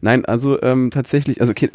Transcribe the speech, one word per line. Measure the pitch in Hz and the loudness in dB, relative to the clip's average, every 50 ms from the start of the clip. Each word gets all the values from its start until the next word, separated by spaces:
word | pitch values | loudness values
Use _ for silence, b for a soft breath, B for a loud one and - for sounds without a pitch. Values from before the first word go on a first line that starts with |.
Nein, | B 104 120 127 - | B 2 2 2 2
also, | - 110 120 127 139 139 - - | 0 -2 -2 0 0 0 0 0
ähm, | 127 127 131 127 123 | 0 0 2 0 0
tatsächlich, | - 143 131 - - 143 139 - 131 - - | -2 -2 -2 0 -2 -2 0 -2 -2 0 0
also | 120 | 0
okay, | 104 - - - - | 0 0 -2 -2 -2